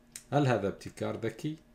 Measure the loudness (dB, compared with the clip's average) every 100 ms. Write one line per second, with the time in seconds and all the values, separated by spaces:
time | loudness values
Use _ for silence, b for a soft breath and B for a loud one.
0 | _ -20 -2 2 4 4 2 -2 -8 -6
1 | -4 -2 -4 -4 -6 -8 -12